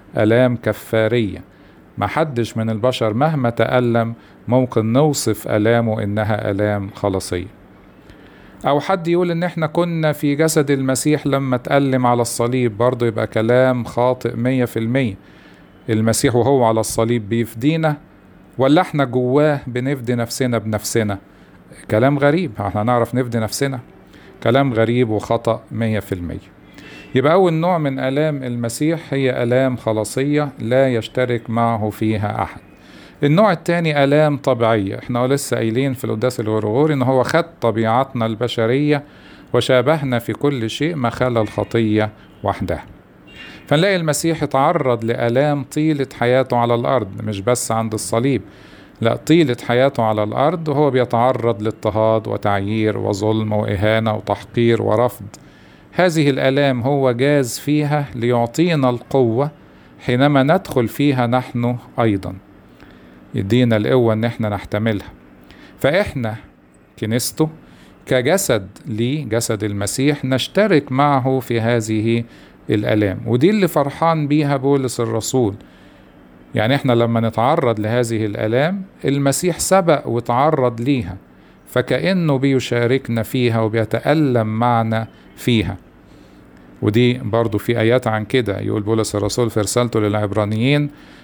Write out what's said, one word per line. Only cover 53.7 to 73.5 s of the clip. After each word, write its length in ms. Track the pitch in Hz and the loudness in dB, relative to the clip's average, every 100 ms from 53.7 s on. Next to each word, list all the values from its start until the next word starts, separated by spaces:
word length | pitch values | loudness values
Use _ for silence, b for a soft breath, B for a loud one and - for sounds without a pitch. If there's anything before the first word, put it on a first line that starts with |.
| 104 107 110 110 | 0 2 2 0
وتحقير 680 | 107 101 101 - - 117 113 | -2 -4 -6 -4 0 2 2
ورفض. 440 | 104 107 120 - - - B B B B B | 2 2 0 -2 -16 -18 B B B B B
هذه 360 | - 180 160 143 | 0 2 2 2
الآلام 520 | 135 135 135 139 127 | 2 2 2 2 2
هو 300 | 120 143 131 | 0 2 2
جاز 480 | 120 139 147 123 - | 2 2 2 0 -4
فيها 460 | - 151 147 147 139 120 | -2 0 0 -2 -4 -4
ليعطينا 720 | 120 120 117 - 175 160 127 | 0 2 0 0 0 2 0
القوة 640 | 123 - 139 120 113 147 - B B B B | -2 -2 2 2 2 -2 -6 B B B B
حينما 440 | - 123 143 143 | -2 2 4 4
ندخل 440 | 135 180 190 135 117 | 4 2 0 -2 -2
فيها 400 | - 143 131 120 | 0 0 2 0
نحن 480 | 127 123 120 120 120 - - | 0 -2 -4 -2 -4 -6 -2
أيضًا، 340 | 117 101 92 95 - - B B B B B B B - | 0 0 -4 -12 -14 -20 B B B B B B B -6
يدينا 420 | 101 123 123 110 | 0 2 4 2
القوة 360 | 113 131 117 | 2 2 4
إن 100 | 110 | 2
إحنا 260 | 117 110 110 | -2 -2 -4
نحتملها. 580 | 101 - 104 113 101 - - - - B B B B | -4 -4 -4 -2 -2 -6 -18 -20 -20 B B B B
فإحنا 560 | 135 170 208 143 113 110 - - _ _ _ - | 0 2 0 -4 -6 -6 -14 -20 _ _ _ -8
كنيسته 500 | 107 120 - - 156 156 B B B B - | -2 -2 -2 -2 -2 -4 B B B B -2
كجسد 640 | 131 123 190 - 113 92 - - | 0 2 0 2 -2 -4 -14 -8
ليه، 400 | 107 120 151 131 | -4 -2 -4 -4
جسد 380 | 110 - 110 | -4 -2 -4
المسيح، 640 | 107 101 101 - 135 147 131 | -4 -4 -4 -2 0 0 -2
نشترك 640 | 131 - - 214 165 - | -2 -2 0 2 2 2
معه 480 | 127 147 139 127 131 | 0 2 2 0 -2
في 220 | 123 117 | -2 -2
هذه 640 | 110 120 110 110 110 117 117 B B B - | 0 0 0 -2 0 -2 -4 B B B -2
الآلام، 500 | 107 110 110 101 92 110 | 0 2 2 0 -2 -2
ودي 240 | 123 | 2
اللي 180 | 160 | 2